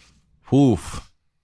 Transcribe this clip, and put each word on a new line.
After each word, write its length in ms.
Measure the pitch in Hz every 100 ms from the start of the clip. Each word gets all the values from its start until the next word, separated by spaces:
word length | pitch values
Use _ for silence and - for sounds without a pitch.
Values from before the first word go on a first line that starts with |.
| _ _ _ _ -
Oof. 580 | 135 139 98 - - - _ _ _